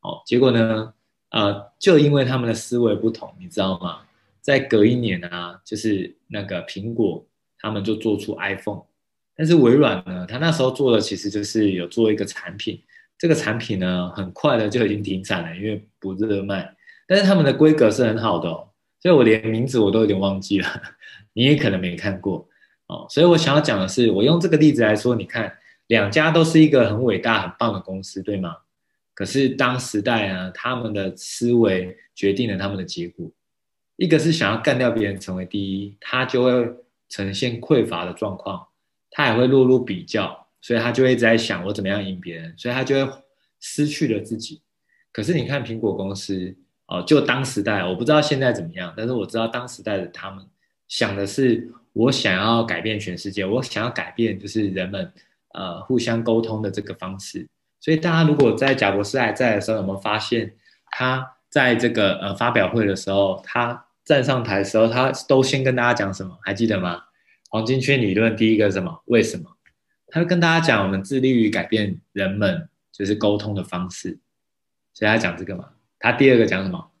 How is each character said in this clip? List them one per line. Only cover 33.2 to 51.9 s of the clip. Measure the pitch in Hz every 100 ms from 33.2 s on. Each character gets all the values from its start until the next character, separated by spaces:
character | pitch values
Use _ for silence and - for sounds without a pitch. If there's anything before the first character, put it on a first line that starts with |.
| 82 _ _ _ _ _ _ _
一 | 185
个 | 156
是 | 156
想 | 160 101
要 | 113
干 | - 127
掉 | 123
别 | 113
人 | 101 98
成 | 92 92
为 |
第 | 90 104
一， | 98 95 101 104
他 | - 127
就 | 127 127
会 | 123 123 117 - _ _ _
呈 | - 98
现 | 98 123 113
匮 | - 143
乏 | 101 87 87
的 |
状 | 90 104 95
况， | - 92 - _ _ _ _
他 | - 131
也 |
会 | 110 127
落 | 135 127
入 | 127
比 | - 95
较， | 80 110 95 - _ _
所 | -
以 | 117
他 | 117
就 | 120
会 | 131
一 |
直 | 123
在 | 120 113
想 | - 92 90
我 |
怎 | 104
么 | 95
样 | 101
赢 | 98 92
别 | 87 82
人， | 82 -
所 | 120
以 |
他 | 127
就 | 131 135 135
会 | - _ _ _ _
失 | - - 147
去 | 147 143
了 | 107
自 | - 110
己。 | - 151 _ _ _ _ _
可 | -
是 | 110
你 | 170
看 | 117 139
苹 | 113 113
果 | 110
公 | 98 98 98
司， | - 95 92 - _ _ _
哦， | 92 90
就 | 151
当 | 127 123
时 | 131 -
代， | 107 104
我 | 90
不 | 92
知 | 120
道 | 151
现 | 147 139
在 | 131
怎 | 117
么 | -
样， | 92 90 -
但 | 113
是 |
我 | 127 95
知 | 117
道 | 113
当 | 123 123
时 | -
代 | 101 98
的 | 87
他 | - 95
们 | 98 - _ _ _ _
想 | - 107
的 | 98 98
是， | - 131 113 - - _